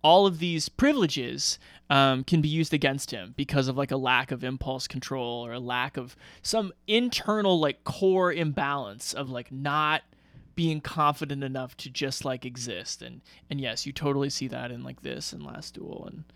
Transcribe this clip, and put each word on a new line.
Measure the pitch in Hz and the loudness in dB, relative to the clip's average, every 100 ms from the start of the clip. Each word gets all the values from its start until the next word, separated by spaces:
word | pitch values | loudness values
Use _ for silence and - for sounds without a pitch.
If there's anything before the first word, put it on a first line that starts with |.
all | 151 180 196 | 10 8 8
of | 160 | 2
these | 175 160 - | -2 0 -4
privileges, | - 277 294 165 143 123 131 - - - - _ | 2 4 4 2 0 -6 -4 -4 -4 -10 -20 _
um, | 139 135 131 | 4 6 4
can | 135 170 | 4 4
be | 151 | 4
used | 160 156 | 2 2
against | 147 139 135 - | 2 2 0 -6
him | 117 92 - | -8 -8 -6
because | 139 143 131 | 0 2 2
of, | 131 | 0
like, | 139 | -2
a | 135 | -2
lack | 131 123 131 | 2 2 2
of | 123 | -6
impulse | 127 131 - 131 - | -4 -4 -4 -6 -6
control | 127 - 135 120 117 120 | -8 -6 -4 -4 -6 -6
or | |
a | 120 | -8
lack | 123 123 131 - | -4 -2 -2 -6
of | 127 - - - | -10 -16 -20 -10
some | - 220 196 - - | -2 0 -2 -8 2
internal, | 220 240 - - 214 202 175 | 2 2 -2 0 2 4 4
like, | 151 - | 2 -2
core | - - 190 185 180 | -8 2 4 4 2
imbalance | 160 156 143 143 143 107 107 - | 2 -2 0 -2 -2 -6 -10 -8
of, | - 135 | -6 -6
like, | 123 120 | -8 -10
not | 135 143 151 151 151 _ _ _ - - - | -6 0 2 4 2 _ _ _ -20 -12 0
being | 165 156 | 0 0
confident | - 160 147 147 147 139 | -4 2 2 2 -4 -4
enough | 139 131 127 - | -4 -6 -8 -12
to | 135 | -10
just, | 127 135 - 139 | -4 -4 -2 -4
like, | 127 | -4
exist. | 127 123 120 90 104 - | -8 -10 -8 -6 -8 -10
And, | 120 120 - - _ | -12 -16 -20 -20 _
and | 143 | -4
yes, | 127 113 139 | -4 -4 -8
you | |
totally | 131 143 139 139 | -2 0 2 0
see | - 131 | -4 -6
that | 127 123 | -6 -8
in, | 120 | -10
like, | 127 123 | -12 -12
this | 139 123 - | -10 -8 -8
and | - | -10
Last | 73 - - - | -14 -14 -14 -14
Duel | - - - | -12 -12 -12
and, | - 156 | -16 -18